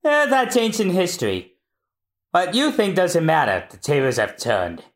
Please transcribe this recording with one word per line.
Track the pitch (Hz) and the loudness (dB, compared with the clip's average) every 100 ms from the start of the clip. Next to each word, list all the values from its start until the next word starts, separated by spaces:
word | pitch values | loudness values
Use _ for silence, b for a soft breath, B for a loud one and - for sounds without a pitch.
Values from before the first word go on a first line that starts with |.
Eh, | 320 294 285 | 2 2 2
that's | 269 247 254 | 2 2 0
ancient | 226 220 196 | 0 -2 0
history. | 180 175 - 110 92 - _ _ _ _ _ _ _ _ | 0 0 -2 -4 -4 -8 _ _ _ _ _ _ _ _
What | 170 180 214 | -2 0 0
you | 294 | 0
think | - 208 175 | 0 0 2
doesn't | 180 170 160 | 2 2 2
matter. | 160 123 95 - | 2 2 -2 -4
The | - | -14
tables | - 143 135 117 | -2 0 0 0
have | 104 - | -4 -4
turned. | 120 104 87 82 - | -2 -2 -2 -8 -18